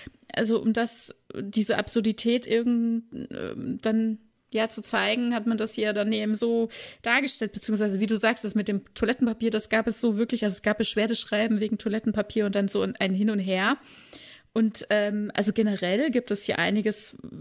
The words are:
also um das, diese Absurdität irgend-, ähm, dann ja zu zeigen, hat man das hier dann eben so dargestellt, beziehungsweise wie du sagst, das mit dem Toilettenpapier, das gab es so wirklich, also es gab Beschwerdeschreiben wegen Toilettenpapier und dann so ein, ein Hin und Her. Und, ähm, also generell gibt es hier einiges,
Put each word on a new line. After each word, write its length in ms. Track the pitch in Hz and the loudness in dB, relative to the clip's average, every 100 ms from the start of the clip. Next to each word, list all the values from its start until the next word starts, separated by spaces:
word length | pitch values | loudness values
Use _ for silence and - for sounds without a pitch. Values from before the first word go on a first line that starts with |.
| - - _ | -16 -20 _
also 300 | - 220 226 | -2 2 2
um 120 | - | 2
das, 420 | 220 233 - - - _ | 2 0 -2 -6 -8 _
diese 440 | - 202 214 208 - | -10 -4 0 2 0
Absurdität 680 | - 233 214 214 233 240 240 | 2 0 0 0 0 0 2
irgend-, 800 | 226 240 240 233 233 226 - - | 0 2 2 2 0 -4 -12 -10
ähm, 480 | - - - - - | -8 -8 -6 -6 -2
dann 380 | 220 220 226 214 - _ _ | 0 2 2 -2 -10 _ _
ja 160 | 214 226 | -2 -2
zu 120 | - | -2
zeigen, 540 | 214 196 196 226 240 240 | -2 0 0 0 0 0
hat 120 | 214 | 0
man 100 | 226 | 0
das 160 | 214 | 0
hier 180 | - 214 | 0 0
dann 220 | 208 208 | 0 0
eben 200 | 220 214 | 0 0
so 360 | 214 233 233 226 - - - | 0 2 2 0 -4 -14 -8
dargestellt, 500 | 233 247 269 - 214 | 0 2 0 -2 -6
beziehungsweise 480 | - - 214 214 190 | -6 -2 0 2 2
wie 60 | 208 | 0
du 100 | 220 | 2
sagst, 300 | 220 233 214 | 2 0 0
das 100 | 214 | 0
mit 140 | 202 | 0
dem 160 | 202 - | -2 -4
Toilettenpapier, 560 | - 220 254 240 226 226 | -4 0 2 0 0 0
das 180 | 214 214 | 0 0
gab 180 | 226 226 | 0 0
es 140 | 214 | 0
so 180 | 240 208 | 0 0
wirklich, 280 | 233 233 208 | 0 0 0
also 80 | |
es 80 | 190 | 0
gab 160 | - 208 | -2 0
Beschwerdeschreiben 840 | 220 - 220 226 - 208 220 214 | 0 2 2 0 0 0 2 2
wegen 180 | 208 214 | 0 -2
Toilettenpapier 680 | 226 214 226 208 202 - 208 | -2 -2 0 0 0 0 0
und 100 | 196 | 2
dann 140 | 196 | 0
so 120 | 202 | 0
ein, 140 | 190 - | -2 0
ein 180 | 190 | 0
Hin 180 | 190 208 | 2 2
und 80 | 208 | 0
Her. 380 | 190 185 202 262 - - - - - - _ | 0 0 2 0 -4 -20 -20 -20 -20 -20 _
Und, 340 | 226 220 214 - | 0 2 0 0
ähm, 380 | 208 208 208 208 | 0 2 -2 -4
also 180 | - 202 | 0 0
generell 580 | 214 214 196 175 202 302 | 2 2 2 0 2 2
gibt 220 | 247 240 | 0 0
es 140 | 202 - | -4 -2
hier 120 | - | 0
einiges, 600 | 170 208 214 208 - - - - | 2 2 0 -2 -6 -10 -16 -14